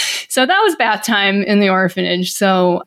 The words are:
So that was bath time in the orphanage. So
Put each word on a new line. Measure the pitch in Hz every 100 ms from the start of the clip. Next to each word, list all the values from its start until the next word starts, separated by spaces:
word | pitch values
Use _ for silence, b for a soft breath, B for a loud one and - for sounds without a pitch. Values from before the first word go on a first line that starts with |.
| B B B
So | - 254
that | 381
was | 427 311
bath | 226 214
time | - 214 196 196
in | 202 202
the | 202
orphanage. | 185 180 185 180 180 180
So | - 202 185 180 175